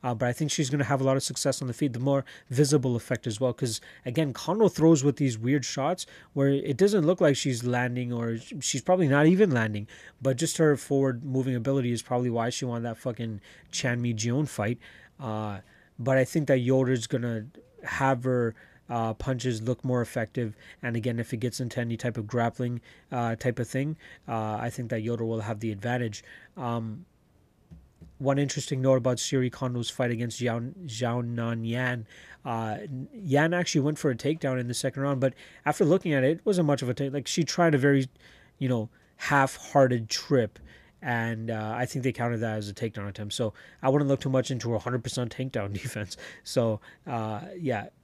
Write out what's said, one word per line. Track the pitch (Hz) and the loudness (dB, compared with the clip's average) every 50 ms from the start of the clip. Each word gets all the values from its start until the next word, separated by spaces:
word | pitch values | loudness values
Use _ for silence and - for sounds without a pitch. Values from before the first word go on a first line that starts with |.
Uh, | - 127 120 | -2 -2 0
but | 107 123 120 | 0 0 0
I | 120 | 0
think | - 160 143 | 0 -2 -2
she's | - - 151 123 | 0 0 0 0
gonna | 139 147 143 | 0 0 2
have | - 143 131 | 2 2 2
a | 135 | 4
lot | 135 135 | 2 2
of | 139 - | 2 0
success | - 135 - - 143 127 - | -4 -6 -2 -2 -2 -2 -2
on | 139 | -4
the | 123 117 | -6 -4
feet, | - 151 139 | -2 -2 -2
the | 117 117 | -2 -2
more | 127 139 139 139 131 - - - _ _ | 0 0 0 0 -2 -6 -16 -20 _ _
visible | 123 127 151 131 151 143 123 135 120 | 2 4 4 6 4 2 4 2 0
effect | 117 - - 127 113 - | -2 -2 -2 -4 -4 -2
as | 123 107 - | -6 -2 0
well. | 131 123 120 | 0 -2 0
'Cause, | - 135 120 110 - - - - - _ | 0 -2 -2 -2 -6 -10 -14 -20 -10 _
again, | 127 117 160 160 143 | -4 0 0 0 0
Kondo | 120 - - - 180 214 226 175 | -2 -4 -4 -2 2 4 4 4
throws | - - 151 165 165 139 131 | 4 6 8 8 8 8 6
with | 143 135 | 2 2
these | - 147 131 117 | 2 0 0 0
weird | 110 113 123 143 147 127 | 0 0 2 2 2 0
shots | - - 139 135 151 185 - - - - - - _ _ | -2 -4 -2 0 0 -2 -2 -6 -14 -14 -20 -20 _ _
where | 139 139 139 | 2 4 4
it | 139 139 - - 135 | 4 2 0 -2 2
doesn't | 110 190 202 208 202 151 | 4 4 4 6 4 4
look | 156 185 - | 4 4 6
like | 180 151 139 | 6 4 4
she's | - - 147 127 113 120 | 4 2 -2 -2 0 -2
landing, | 123 123 123 123 123 123 123 123 120 120 | 0 0 0 0 0 -2 -4 -4 -2 -2
or | 120 117 117 113 | -2 -2 -2 -4
sh-, | 113 - - 247 156 | -4 -6 -10 -12 -6
she's | - - - 131 | -6 -4 -4 -2
probably | - - 185 185 180 135 | 2 2 4 4 6 4
not | 135 143 151 | 6 6 6
even | 160 180 185 214 185 | 6 6 6 6 4
landing. | 135 120 113 110 107 104 104 - - - - - _ _ | 4 2 2 0 -2 -6 -8 -10 -16 -20 -20 -20 _ _
But | 123 135 131 | -2 -2 0
just | 123 165 156 - | 0 -2 -4 2
her | - 160 151 143 | 4 4 4 4
forward | - - - 139 135 135 135 123 117 147 | 2 0 0 2 2 2 2 0 -4 -6
moving | 143 127 131 127 135 127 | -2 -2 0 0 0 -2
ability | 120 113 139 139 139 123 120 | 0 0 0 2 2 2 0
is | 120 113 | -2 -2
probably | - - 127 123 123 123 | -4 -2 -2 0 0 0
why | 117 117 113 120 | 0 0 -2 -2
she | 120 - 135 | -2 -4 -6
won | 123 120 117 117 | -4 -4 -4 -6
that | 117 113 | -6 -8
fucking | - - 131 113 - 117 113 107 101 - - - - - _ | -6 -6 -8 -6 -4 -6 -6 -6 -10 -12 -16 -20 -20 -20 _
Chan | - - - 127 120 123 | -8 -2 0 0 0 0
Mi | 120 120 113 | 0 -2 -2
Jion | 107 113 120 120 139 156 | 0 0 0 2 0 0
fight. | 135 - - 104 104 - - - - - - - - _ - | 0 -2 -2 -2 -2 -2 -4 -8 -20 -20 -20 -20 -20 _ -10
Uh, | 151 110 107 107 110 104 101 95 - _ _ _ _ _ _ - | -8 -6 -4 -4 -4 -6 -8 -10 -14 _ _ _ _ _ _ -6
but | 117 131 131 | 0 2 4
I | 131 127 | 4 2
think | - - 170 147 | 2 0 -2 2
that | 131 139 131 | 2 2 2
Yoder's | 120 123 131 131 131 123 131 120 110 | 4 2 4 4 4 2 2 0 0
gonna | - - 127 120 120 117 110 107 131 _ - - _ _ - - | -2 -4 -2 -2 -2 -4 -4 -8 -10 _ -20 -20 _ _ -14 -10
have | - - - 139 135 135 120 123 | -8 -2 2 2 2 2 2 2
her, | 131 127 123 117 113 107 - - - _ - _ - | 0 2 2 2 0 -2 -6 -20 -20 _ -20 _ -6
uh, | 123 117 113 110 110 | -2 -2 -2 -2 -2
punches | - - 135 131 120 117 127 117 110 | -4 -4 -4 -4 -2 -2 -2 -2 -2
look | 110 120 127 - - | -2 -4 -4 -2 -2
more | 131 127 123 | -2 0 0
effective. | 117 - - 123 113 - _ 135 120 110 104 - - - - _ | -2 -2 -4 -4 -4 -4 _ -4 -4 -4 -6 -10 -20 -20 -18 _
And | - 123 117 | -6 -4 -4
again, | 117 107 127 117 117 | -2 -2 -2 -2 -2
if | 113 - | -4 -4
it | - | -4
gets | 113 120 120 - - | -4 -4 -4 -4 -4
into | 131 117 - 123 | -6 -4 -2 -4
any | 117 117 117 | -2 -2 -4
type | 110 - 123 110 | -2 -4 -4 -4
of | 120 107 | -4 -6
grappling, | 104 - 120 117 117 - - 123 120 120 120 _ - - - _ _ | -2 0 2 2 0 0 -2 -4 -4 -4 -6 _ -14 -20 -20 _ _
uh, | - 123 117 113 113 | -4 -2 -2 -2 -2
type | - - 127 113 - | 0 -2 -2 -2 -2
of | 120 | -6
thing, | - - 131 139 151 160 - - - - - _ | -4 -2 -4 -2 -2 -6 -8 -12 -20 -20 -18 _
uh, | - 117 113 107 107 107 104 | -6 -4 -4 -2 -4 -4 -4
I | - 120 | -4 -6
think | - - 123 113 | -6 -6 -6 -4
that | 123 113 | -4 -4
Yoder | 107 113 117 113 117 | -2 -2 -2 -2 -2
will | 113 113 110 | -2 -2 -4
have | 101 110 113 104 | -4 -4 -6 -4
the | 113 113 | -4 -6
advantage. | 107 98 104 120 123 127 120 113 101 - - - - - - - _ | -6 -4 -2 -2 -2 0 -2 -4 -6 -10 -16 -18 -20 -20 -20 -20 _
Um, | 185 131 120 117 117 113 110 107 170 175 _ _ _ _ _ _ _ _ _ _ _ _ _ - - - _ _ _ - - - | -8 -6 -4 -4 -4 -4 -6 -10 -12 -14 _ _ _ _ _ _ _ _ _ _ _ _ _ -20 -20 -20 _ _ _ -20 -20 -12
one | _ 131 135 139 | _ 0 0 2
interesting | 143 143 135 - 147 127 - 147 127 | 2 2 0 -2 -6 -4 -4 -4 0
note | 127 135 131 | 4 4 4
about | 131 120 131 123 117 | 4 4 0 0 0
Siri | - - - 135 127 123 | -2 0 0 0 0 0
Kondo's | - - 131 127 123 120 117 - | -2 -4 -6 -4 -2 -4 -4 -4
fight | - - 127 120 | -2 -2 -2 0
against | 120 113 120 117 113 - | 0 -2 -4 -6 -4 -4
Zhao, | 123 120 113 117 117 135 - 190 180 | -2 -2 -2 -2 -6 -8 -10 -12 -12
Zhao | 147 113 110 123 117 117 123 120 | -10 -4 -2 -2 0 0 -2 -2
Nan | 117 120 117 117 117 117 117 113 | -2 -4 -2 -2 -2 -2 -2 -2
Yan, | 113 117 123 127 123 123 120 110 _ - - - - - _ _ | -2 -2 0 0 -2 -2 -4 -8 _ -18 -20 -20 -20 -20 _ _
uh, | 131 117 113 113 110 107 - 208 165 131 127 135 - - | -6 -4 -4 -4 -4 -6 -6 -8 -10 -10 -10 -10 -12 -12
Yan | 226 202 156 131 139 151 165 175 | -10 -2 2 4 4 4 4 2
actually | 175 170 - - 156 | 0 0 2 2 2
went | 131 147 156 - | 2 2 -2 0
for | - 147 | -2 -2
a | 123 | -2
takedown | 113 - 143 160 165 - 139 131 127 | 0 -2 -2 -2 0 -2 -2 -2 -2
in | 123 | -4
the | 120 120 | -4 -4
second | - - 135 - 139 135 | -2 -4 -4 -2 -2 -2
round, | 143 139 127 | -2 0 2
but | 131 131 120 - - - - - _ | 0 0 0 -4 -20 -20 -20 -4 _
after | 151 151 - 202 | -2 2 4 4
looking | 147 175 190 - 180 147 | 4 4 4 4 2 2
at | 135 127 | 4 4
it, | 139 165 170 | 4 2 2
it | _ | _
wasn't | - 196 180 170 | 0 2 2 4
much | 147 143 135 | 2 2 2
of | 131 123 | 0 -4
a | 120 | -2
take. | - 139 135 131 | -2 -4 -4 -4
Like, | 143 120 | -6 -4
she | - - - 160 | -2 -2 -2 0
tried | - - - 175 165 151 | 0 2 4 4 4 6
a | |
very, | 135 127 143 139 139 131 131 _ _ - - - - - _ _ | 6 6 6 6 6 2 0 _ _ -20 -20 -20 -20 -20 _ _
you | _ 139 | _ -2
know, | 127 127 117 107 113 _ _ _ _ _ | 0 0 0 -2 -6 _ _ _ _ _
half-hearted | _ - - 147 139 135 135 - - - - - 147 135 127 127 117 113 110 | _ -2 2 4 4 4 4 0 -10 -16 2 6 6 6 6 4 0 -2 -4
trip, | - - - - 147 127 113 104 _ - - - - - - _ _ _ | -6 -6 -2 2 2 2 2 0 _ -16 -20 -20 -20 -20 -20 _ _ _
and, | - 139 120 117 113 117 117 110 113 113 | -4 -2 -2 -2 -2 -2 -4 -6 -4 -6
uh, | 113 110 110 107 110 | -4 -4 -4 -4 -4
I | 120 127 | -4 -4
think | 123 - 135 123 | -4 -4 -2 -2
they | 135 | -2
counted | 117 - 120 120 120 110 | -2 0 -2 -2 0 -2
that | 117 110 110 | -2 -2 -2
as | 110 104 | -4 -6
a | 101 98 | -8 -8
takedown | - 120 113 107 107 101 | -6 -6 -6 -6 -8 -10
attempt. | 101 95 - 104 104 - | -8 -8 -8 -10 -8 -4
So | - 120 107 - - - - - _ | -2 -4 -4 -4 -8 -20 -20 -18 _
I | - | 0
wouldn't | 135 135 147 147 139 | 2 4 4 4 2
look | 139 131 | 2 0
too | - 139 | 0 0
much | 131 131 120 - | 2 2 2 0
into | 135 117 - 117 | -4 -4 -2 -2
her | 117 107 | -2 -2
hundred | - 123 123 123 113 | -2 -2 -2 -2 -4
percent | - - 131 123 113 - | -4 -4 -4 -4 -4 -4
takedown | - 127 131 - 117 101 101 101 | -6 -8 -4 -4 -4 -4 -4 -6
<laughs> | 98 | -6
defense. | - 117 - 107 104 98 - - - - - - _ | -8 -8 -8 -8 -8 -8 -10 -16 -16 -18 -18 -18 _
So, | - - 131 117 113 107 104 - - - _ _ | -2 0 2 2 2 0 -2 -6 -16 -20 _ _
uh, | 156 131 113 110 110 107 104 - - - | -6 -6 -4 -4 -4 -6 -8 -8 -12 -12
yeah. | 180 170 135 120 104 90 - _ _ | -6 -4 -2 -2 -2 -4 -8 _ _